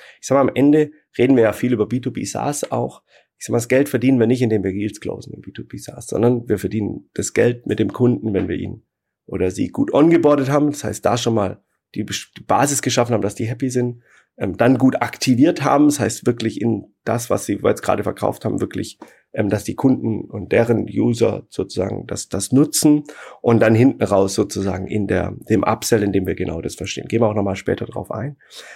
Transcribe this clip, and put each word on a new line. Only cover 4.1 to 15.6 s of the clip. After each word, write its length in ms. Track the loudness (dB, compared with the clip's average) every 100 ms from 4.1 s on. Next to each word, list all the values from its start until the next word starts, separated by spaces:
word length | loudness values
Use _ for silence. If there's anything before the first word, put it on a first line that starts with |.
| 4
wir 80 | 4
nicht, 140 | 2
indem 220 | 2 0
wir 80 | -2
Deals 300 | -4 -6 -8
closen 320 | -10 -10 -12
im 80 | -16
B 100 | -16
two 140 | -16 -14
B 120 | -14
SaaS, 300 | -14 -16 -6
sondern 400 | 0 2 2 -2
wir 120 | -2
verdienen 500 | -2 -4 -4 -8 -10
das 200 | -8 -2
Geld 320 | 2 2 0 -4
mit 140 | -2
dem 120 | -2
Kunden, 420 | 2 2 2 -2
wenn 140 | -2 -2
wir 100 | -6
ihn 260 | -8 -12 _ _ _ _ -10
oder 260 | -2 -2
sie 180 | -2 -4
gut 240 | -2 0
ongeboardet 560 | 4 6 6 6 4 2
haben. 200 | 2 0
Das 140 | -2
heißt, 220 | -6 -2 0
da 120 | 0
schon 160 | 0
mal 280 | 0 0 -4 _ _ _ -10
die 80 |
Bes-, 280 | -8 -10 -12 -14
die 60 |
Basis 380 | -2 2 2 0
geschaffen 320 | 0 0 2
haben, 80 | 0
dass 140 | -2 -4
die 100 | -6
happy 240 | -4 -4
sind, 320 | -2 -2 -6 _ _ _ -8
ähm, 200 | -6 2
dann 200 | 4 6
gut 240 | 4 2
aktiviert 640 | -4 -2 0 4 4 2